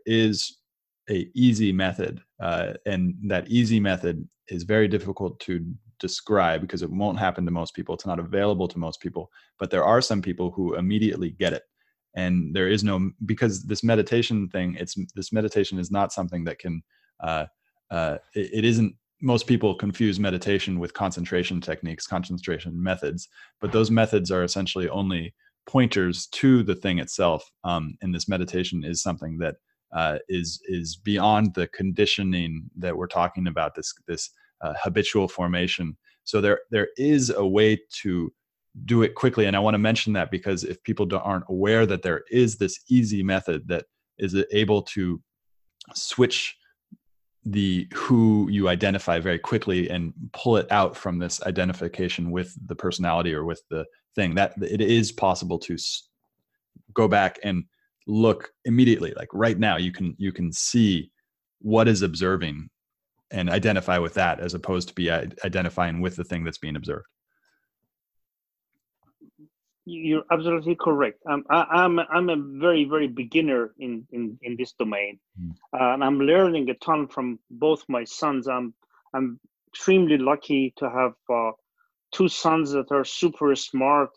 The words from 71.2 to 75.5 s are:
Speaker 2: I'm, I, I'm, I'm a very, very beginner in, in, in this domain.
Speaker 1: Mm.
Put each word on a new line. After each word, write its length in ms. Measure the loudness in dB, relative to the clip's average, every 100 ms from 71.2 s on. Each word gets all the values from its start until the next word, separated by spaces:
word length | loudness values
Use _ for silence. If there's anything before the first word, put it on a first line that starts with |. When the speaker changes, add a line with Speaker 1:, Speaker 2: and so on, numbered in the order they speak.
| -4
Speaker 2:
I'm, 160 | -2 2
I, 160 | 2 4
I'm, 280 | 4 4 2
I'm 300 | 0 0 0
a 80 | 0
very, 480 | -4 0 2 4
very 240 | 2 0 0
beginner 640 | -4 -2 0 2 0 -2 -6
in, 260 | -10 -10 -10
in, 260 | -8 -8 -8
in 140 | -10 -8
this 180 | -6 -4
domain. 400 | -4 -4 -6 -8 _ -14
Speaker 1:
Mm. 140 | -12